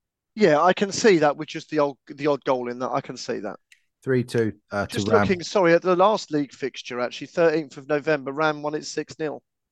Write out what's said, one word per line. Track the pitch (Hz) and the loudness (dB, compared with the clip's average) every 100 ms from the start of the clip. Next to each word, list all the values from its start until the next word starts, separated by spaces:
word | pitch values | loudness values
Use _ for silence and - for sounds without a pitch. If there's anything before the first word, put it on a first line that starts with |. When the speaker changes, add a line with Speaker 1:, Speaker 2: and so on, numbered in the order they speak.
| _ _ _ - | _ _ _ 2
Speaker 1:
Yeah, | 208 147 | 4 6
I | 175 | 4
can | 185 202 | 2 0
see | 170 240 175 | 2 4 6
that | 151 139 | 4 0
with | 151 | -8
just | 160 - | -12 -6
the | 151 | 0
old, | 143 139 - | 0 -2 -16
the | 147 147 | -6 -2
odd | 139 - | -2 0
goal | 131 120 | -2 -2
in | 120 | -6
that. | 127 | -4
I | 131 | -4
can | - 127 | -6 -12
see | - 113 | -8 -8
that. | 101 - _ _ _ _ | -8 -12 _ _ _ _
Speaker 2:
Three | - 127 | -2 0
two, | 120 120 110 - - | 0 0 -2 -4 -8
uh, | 101 98 | -6 -4
to | - | -2
Speaker 1:
Just | 101 | 2
Speaker 2:
Ram. | 110 | 2
Speaker 1:
looking, | 196 180 | 2 0
sorry, | 160 220 175 | -2 2 4
at | 170 | 4
the | 180 175 | 4 4
last | 190 208 - | 4 2 -2
league | 151 139 | -4 -4
fixture, | - 131 - - 123 | -6 -10 -8 -10 -6
actually, | 123 - 143 | -6 -8 -8
thirteenth | - 165 156 143 - | 2 2 2 -4 -10
of | 135 | -4
November, | 147 139 151 131 | -2 0 -2 -2
Ram | 139 156 147 | -2 -2 -2
won | 147 | -6
it | 151 143 | -6 -8
six | - 151 - | -8 -8 -6
nil. | 156 127 _ _ _ | -8 -8 _ _ _